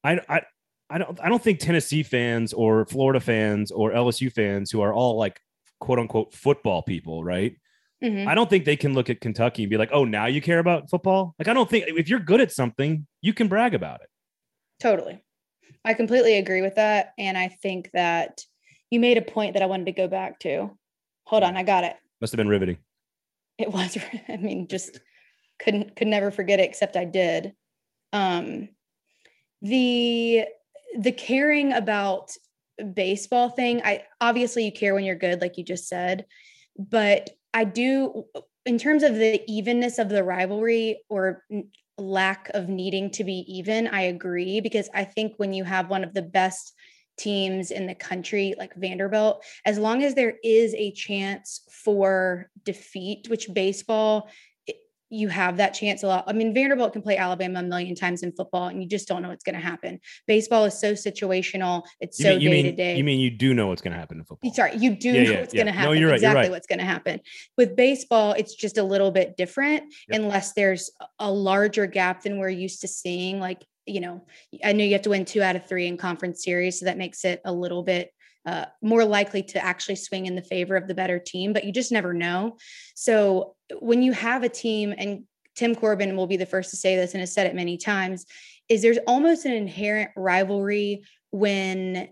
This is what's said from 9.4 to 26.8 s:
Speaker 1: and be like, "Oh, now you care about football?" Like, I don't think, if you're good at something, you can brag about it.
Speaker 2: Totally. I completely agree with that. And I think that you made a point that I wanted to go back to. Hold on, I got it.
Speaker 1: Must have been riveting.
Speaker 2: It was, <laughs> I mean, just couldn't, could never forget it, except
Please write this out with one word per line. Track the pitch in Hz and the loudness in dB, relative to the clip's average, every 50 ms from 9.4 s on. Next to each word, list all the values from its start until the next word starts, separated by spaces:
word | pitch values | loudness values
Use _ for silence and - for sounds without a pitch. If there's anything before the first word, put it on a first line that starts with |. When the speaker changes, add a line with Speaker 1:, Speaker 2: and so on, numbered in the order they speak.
| 117 120 117 - 110 | 0 0 0 -2 -2
Speaker 1:
and | 98 | 0
be | 107 | 2
like, | 107 107 113 139 | 2 2 2 4
"Oh, | 147 139 | 2 2
now | 117 107 104 107 | 2 2 0 0
you | 120 131 147 | 0 -2 -2
care | 143 165 170 165 | 0 2 2 2
about | 170 180 175 156 139 - | 4 2 2 0 -2 -2
football?" | - 175 - 190 190 190 190 175 - _ | -4 -2 2 2 2 2 2 -2 -6 _
Like, | 151 196 | -2 0
I | 233 | 2
don't | 269 254 - | 2 2 4
think, | - 220 - - | 2 0 0 0
if | 160 165 160 143 | -2 -2 0 0
you're | 233 254 | 0 -2
good | 180 151 185 240 | 2 4 4 6
at | 262 - - | 4 4 2
something, | - 131 120 - - 135 147 160 156 147 _ _ _ - | -2 -2 -2 0 -2 0 0 0 -2 -4 _ _ _ -2
you | 196 214 | -2 0
can | - 240 202 | 2 0 2
brag | 185 208 233 247 202 | 2 2 2 2 0
about | - - 76 - - - | 0 -4 -4 -10 -14 -18
it. | _ _ _ _ _ _ _ _ _ _ _ _ _ _ _ | _ _ _ _ _ _ _ _ _ _ _ _ _ _ _
Speaker 2:
Totally. | - 240 208 175 - - - 196 _ _ _ _ _ _ _ _ _ _ 139 _ _ | 2 2 2 2 0 -6 -12 -14 _ _ _ _ _ _ _ _ _ _ -20 _ _
I | 220 226 | -2 0
completely | 220 233 214 233 254 240 226 220 202 | 0 2 2 4 4 6 6 6 4
agree | 190 190 190 185 190 | 4 2 0 0 0
with | 196 190 | 0 0
that. | 214 214 214 214 208 185 - - - | 2 2 4 4 2 0 -2 -6 -8
And | 202 196 190 | -6 -4 -2
I | 185 185 185 | -2 -2 -4
think | 180 _ - 196 190 185 170 - - | -4 _ -6 -6 -6 -6 -10 -6 -2
that | 180 175 170 170 170 160 - - - - _ _ _ _ _ _ _ _ _ | 0 0 2 2 0 -2 -4 -8 -18 -20 _ _ _ _ _ _ _ _ _
you | 240 240 | 0 2
made | 233 240 247 226 | 4 6 4 4
a | 220 | 2
point | - - 220 214 202 185 | -2 -4 -4 -4 0 0
that | 196 190 | 0 0
I | |
wanted | 185 190 190 175 | 0 0 -2 -4
to | 185 180 | -6 -2
go | 190 185 | -2 -2
back | 180 185 190 190 190 - _ | -2 -2 -4 -6 -6 -10 _
to. | - 170 139 - 202 202 - _ _ _ _ _ _ _ _ _ _ | -6 -4 -4 -2 -4 -6 -10 _ _ _ _ _ _ _ _ _ _
Hold | - 220 220 196 | 0 2 4 4
on, | 180 180 | 2 0
I | 185 185 | 0 0
got | 190 196 185 175 | 2 2 2 2
it. | 170 - - _ _ _ _ | 0 -6 -10 _ _ _ _
Speaker 1:
Must | 117 110 - | -8 -4 0
have | 113 | 0
been | 110 104 | 2 4
riveting. | 104 101 95 90 87 82 _ _ _ _ _ _ _ _ _ _ _ _ _ _ _ - | 4 2 2 0 -2 -6 _ _ _ _ _ _ _ _ _ _ _ _ _ _ _ -6
Speaker 2:
It | 226 214 196 | -6 -4 -2
was, | 190 185 180 - 214 - - - | -2 -2 -2 -4 -8 -10 -10 -14
<laughs> | 220 - - | -14 -12 -12
I | - 208 | -10 -8
mean, | 175 214 - - 180 185 | -6 -6 -6 -6 -8 -8
just | 190 185 - - - - _ _ _ _ _ _ _ _ _ _ _ _ | -8 -10 -10 -10 -18 -20 _ _ _ _ _ _ _ _ _ _ _ _
couldn't, | - - 208 202 214 - - | -2 0 0 0 -2 -6 -6
could | - 240 214 | -4 -2 0
never | 214 208 196 202 | 0 0 0 -2
forget | 196 - 196 180 202 190 | -2 -4 0 2 4 4
it, | 190 - | 4 2
except | - - | 0 -4